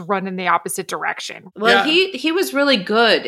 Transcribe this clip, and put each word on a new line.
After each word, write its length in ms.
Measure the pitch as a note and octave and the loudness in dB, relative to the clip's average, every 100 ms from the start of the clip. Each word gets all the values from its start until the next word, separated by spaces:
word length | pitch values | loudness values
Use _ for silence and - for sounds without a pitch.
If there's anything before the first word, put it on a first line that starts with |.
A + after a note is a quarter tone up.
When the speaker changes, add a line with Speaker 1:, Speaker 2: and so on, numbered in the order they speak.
| E3+ | -4
Speaker 1:
run 200 | G3 F#3+ | -4 -4
in 80 | F#3 | -4
the 120 | F3+ | 0
opposite 400 | E3+ F#3 - F3 | 0 0 -8 -6
direction. 640 | D#3 E3 - - - F#3+ E3+ | -4 -4 -6 -8 -14 -16 -4
Speaker 2:
Well, 300 | A3 G3+ C4 | 0 2 2
Speaker 3:
Yeah. 60 | |
Speaker 2:
he, 200 | E4 B3 | 2 0
he 200 | C4 D#4 | -2 -2
was 220 | E4 - | 0 -2
really 240 | C4+ C#4+ B3+ | 0 2 2
good 500 | F3+ G#3+ A#3 E3 | 2 2 4 4